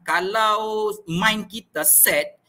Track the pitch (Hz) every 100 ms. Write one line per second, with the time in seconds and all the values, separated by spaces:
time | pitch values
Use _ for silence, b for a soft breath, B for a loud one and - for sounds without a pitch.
0 | - 165 185 220 220 214 220 214 214 202
1 | - 170 214 214 180 220 - 156 156 -
2 | - 151 151 -